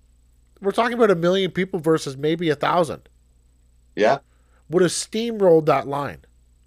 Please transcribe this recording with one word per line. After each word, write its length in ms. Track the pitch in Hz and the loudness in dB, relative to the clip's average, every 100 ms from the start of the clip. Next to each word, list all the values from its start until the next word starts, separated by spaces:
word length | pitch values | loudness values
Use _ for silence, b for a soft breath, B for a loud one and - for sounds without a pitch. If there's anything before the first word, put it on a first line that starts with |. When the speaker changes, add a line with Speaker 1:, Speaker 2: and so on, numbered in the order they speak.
| _ _ _ _ _ _ | _ _ _ _ _ _
Speaker 1:
We're 100 | 196 | -4
talking 220 | 208 233 | -2 -2
about 160 | 240 214 | 2 2
a 60 | 170 | 4
million 340 | 175 190 185 | 0 0 -2
people 300 | 180 190 185 | -4 -4 -2
versus 360 | 156 160 143 131 | 0 0 -2 -6
maybe 360 | 151 165 165 | -4 -2 -2
a 40 | 139 | -2
thousand. 540 | 147 170 139 78 - _ _ _ _ _ _ _ _ - | 0 0 0 -6 -14 _ _ _ _ _ _ _ _ 0
Speaker 2:
Yeah. 240 | 214 - - _ _ _ - | 0 0 -6 _ _ _ -4
Speaker 1:
Would 140 | 175 | 0
have 80 | 175 | 0
steamrolled 760 | - - 220 233 214 190 160 151 | -2 -6 -6 -6 0 4 4 4
that 220 | 135 123 | 0 -2
line. 320 | 139 131 73 _ _ _ _ | -6 -8 -10 _ _ _ _